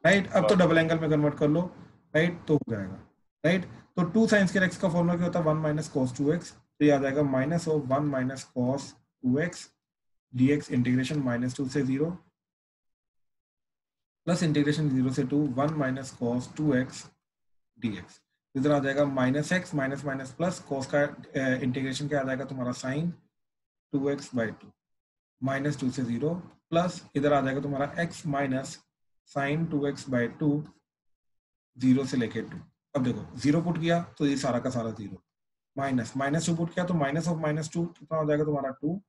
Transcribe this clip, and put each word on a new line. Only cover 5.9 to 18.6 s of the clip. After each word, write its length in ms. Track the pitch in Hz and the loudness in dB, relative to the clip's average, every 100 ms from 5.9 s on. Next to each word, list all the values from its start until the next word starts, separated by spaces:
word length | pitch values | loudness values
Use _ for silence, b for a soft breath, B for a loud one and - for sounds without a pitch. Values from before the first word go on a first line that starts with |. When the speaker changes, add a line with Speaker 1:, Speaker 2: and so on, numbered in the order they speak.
Speaker 1:
cos 240 | 143 127 123 | -2 -2 0
two 140 | 143 | 0
X, 200 | 170 - | 0 -4
तो 340 | - _ _ | -20 _ _
ये 60 | 147 | 4
आ 60 | 139 | 4
जाएगा 240 | 139 139 143 | 2 0 2
minus 360 | 131 139 170 165 | 2 0 -2 0
of 200 | 156 127 | -2 0
one 180 | 135 147 | 0 0
minus 320 | 135 127 135 - 127 | 0 -2 -4 -8 -2
cos 340 | 123 151 - - _ _ | -2 -2 -6 -18 _ _
टू 140 | 127 131 | 0 0
X, 300 | 170 - - _ _ _ _ _ _ | 0 -6 -18 _ _ _ _ _ _
dx 360 | 123 131 147 - | 2 4 4 0
integration 480 | 131 123 127 131 151 | 0 2 2 0 -2
minus 380 | 127 120 127 127 | 0 -2 -2 -4
two 120 | 131 | -2
से 120 | 147 | 0
zero, 300 | 131 135 160 180 _ _ _ _ _ _ _ _ _ _ _ _ _ _ _ _ _ _ _ _ | 0 0 0 -4 _ _ _ _ _ _ _ _ _ _ _ _ _ _ _ _ _ _ _ _
plus 180 | - 170 | -2 2
integration 460 | 170 147 143 151 151 | 2 4 2 2 2
zero 220 | 131 127 | 2 2
से 120 | 127 | 0
two, 240 | 127 143 147 | 0 0 0
one 260 | 120 147 | 0 0
minus 440 | 156 131 131 127 - | 0 -2 -2 -8 -4
cos 320 | 120 123 - - | -2 -2 -4 -2
two 160 | 151 | 2
x 380 | 127 127 - - _ _ _ _ _ _ _ | 2 0 -8 -18 _ _ _ _ _ _ _
dx। 420 | 113 92 87 - _ _ _ | -6 -6 -12 -20 _ _ _
इधर 160 | 135 | -2